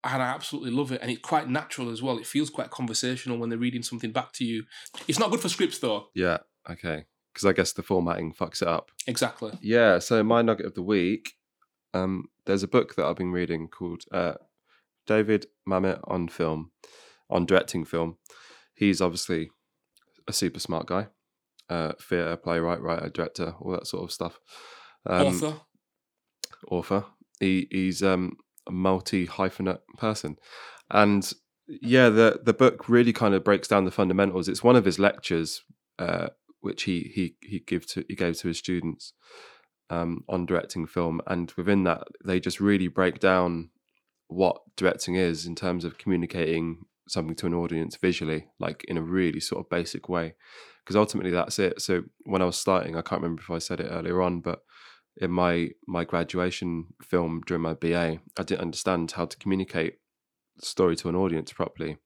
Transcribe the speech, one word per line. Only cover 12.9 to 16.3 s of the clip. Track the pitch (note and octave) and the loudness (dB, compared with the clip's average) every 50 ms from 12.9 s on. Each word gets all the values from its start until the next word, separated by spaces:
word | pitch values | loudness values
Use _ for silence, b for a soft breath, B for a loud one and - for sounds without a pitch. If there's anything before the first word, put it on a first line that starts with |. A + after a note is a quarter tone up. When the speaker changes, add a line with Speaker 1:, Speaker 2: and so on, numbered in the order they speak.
| - | -2
Speaker 2:
that | - E2+ | -2 0
I've | D2+ E2+ | 0 0
been | - F#2+ F2+ F2+ | -2 -2 -2 -2
reading | F2+ F2+ E2 E2+ D#2+ E2 E2 | -2 -2 -2 -4 -6 -6 -10
called, | - - F2+ E2+ E2+ E2+ - _ - | -12 -10 -8 -8 -8 -10 -12 _ -4
uh, | F2+ F2 E2+ - - _ _ _ _ _ _ _ _ _ _ _ _ _ | -2 -2 -2 -4 -6 _ _ _ _ _ _ _ _ _ _ _ _ _
David | - G#2+ A2 G#2+ G#2 A2 G2+ - - _ _ _ | 0 2 2 4 4 2 0 0 -4 _ _ _
Mamet | - G2 F#2 F#2+ F#2+ F2+ - - | -2 0 2 2 0 -2 -2 -4
on | - F#2 F2+ F2 | -4 -4 -4 -4
Film, | E2 | -4